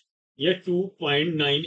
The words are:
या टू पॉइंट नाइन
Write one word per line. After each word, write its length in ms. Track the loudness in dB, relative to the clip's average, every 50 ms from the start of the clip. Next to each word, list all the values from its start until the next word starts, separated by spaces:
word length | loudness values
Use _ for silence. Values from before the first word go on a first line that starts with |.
| _ _ _ _ _ _ _ -2
या 140 | 0 0 0 0 -2
टू 200 | -2 0 0 0 -2 -6 -6
पॉइंट 340 | -2 0 0 2 0 0 0
नाइन 300 | 0 0 2 0 0 -2